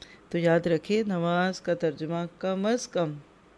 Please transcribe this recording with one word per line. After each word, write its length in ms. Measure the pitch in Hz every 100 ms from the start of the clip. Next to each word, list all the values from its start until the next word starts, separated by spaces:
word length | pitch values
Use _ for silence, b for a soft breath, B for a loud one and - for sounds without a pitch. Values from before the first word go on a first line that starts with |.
| B B -
तो 60 | 175
याद 300 | 165 170 170
रखिए, 360 | 156 - 214
नमाज 540 | 208 180 170 175 185 180
का 140 | - 170
तर्जुमा 480 | 160 147 156 170 170 -
कम 280 | 185 190 208
अज़ 200 | 240 -
कम 260 | 185 156 147 - - -